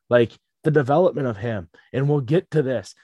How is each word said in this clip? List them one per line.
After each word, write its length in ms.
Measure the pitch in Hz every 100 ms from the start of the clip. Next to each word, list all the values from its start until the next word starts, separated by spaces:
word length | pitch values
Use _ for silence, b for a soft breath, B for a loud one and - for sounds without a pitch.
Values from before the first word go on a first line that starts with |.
| _
Like, 220 | 120 113 - _ _
the 80 | 160
development 560 | 151 127 143 180 143 131
of 100 | 101
him, 320 | 117 110 87 b b
and 180 | 123 143
we'll 120 | 147
get 280 | 120 165 -
to 120 | 156
this. 320 | 131 120 - -